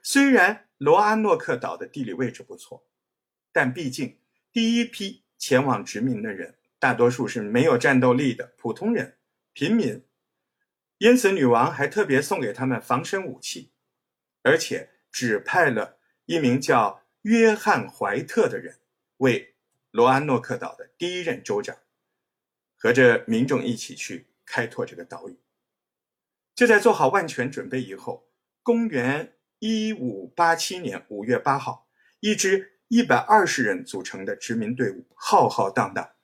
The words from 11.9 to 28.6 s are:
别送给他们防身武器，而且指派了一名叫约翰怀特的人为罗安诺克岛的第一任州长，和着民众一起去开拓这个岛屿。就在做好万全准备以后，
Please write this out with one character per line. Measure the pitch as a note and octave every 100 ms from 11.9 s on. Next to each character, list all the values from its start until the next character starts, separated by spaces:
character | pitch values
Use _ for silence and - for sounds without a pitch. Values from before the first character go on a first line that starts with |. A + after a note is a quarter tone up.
| G#3+ D#3
别 | C3+
送 | - F#3
给 | A2+
他 | G2+ C3
们 | A#2
防 | - B2+
身 | E3+ G3 F3
武 | -
器， | - A#2+ - _ _ _ _ _ _ _
而 | B2 D#3+
且 | - - - _ _
指 | - A#2+ G#2
派 | - F3+ D3+
了 | A2 G#2 _ _ _ -
一 | E3
名 | C3 C3
叫 | C3+ B2 G#2 - _ _
约 | G#3 A3+ A3+
翰 | G#3+ G#3+ D3 G2+
怀 | - G2+ A2+
特 | C3 A#3 D3
的 | -
人 | - - _ _ _ _
为 | C3 G#2+ - _ _ _ _
罗 | A2 B2
安 | C3 D3
诺 | B2
克 | - G#2
岛 | E2+ -
的 | - _
第 | F3 F3+
一 |
任 | E3+ B2
州 | - G#2
长， | G2 - _ _ _ _ _ _ _ _ _ _
和 | A#2
着 | B2 B2 A#2 -
民 | A2+ B2+
众 | C#3
一 | A#2 A2+
起 | - -
去 | - F2+ - _ -
开 | - A2+
拓 | - -
这 | E2+
个 |
岛 | E2+ F2 -
屿。 | C4 _ _ _ _ _ _ _ _ _ _ _ -
就 | A#3+
在 | G#3
做 | A3
好 | G3 C3+
万 | G3 E3
全 | - B2
准 | - -
备 | C3
以 | G2+
后， | F#2+ - - _ _ _ _